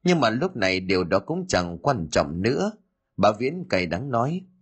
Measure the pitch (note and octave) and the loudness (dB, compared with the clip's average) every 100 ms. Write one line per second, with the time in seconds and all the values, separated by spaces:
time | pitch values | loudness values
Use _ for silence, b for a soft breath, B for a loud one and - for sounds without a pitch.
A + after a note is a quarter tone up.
0 | F3 F3 A#2 A#2 F#3 B2 F#2+ F#2 F#2 F#2+ | 4 4 2 2 -2 0 0 0 2 0
1 | F2 F#2+ - E3+ F#3 F#2 F2 E2+ C#3 A#2+ | 2 0 0 -6 0 -2 -2 -2 -2 -2
2 | D#2 F#2+ D2 E2 G2+ D3 G3+ A3 _ _ | 0 0 0 -2 -2 0 -2 -6 _ _
3 | _ - G2+ G#2 B2+ F3+ E3+ F#2 F2+ E2+ | _ 2 2 2 -4 -4 -4 -2 0 -4
4 | C#3 A#2 B2+ F3+ - _ | -2 -2 0 -4 -10 _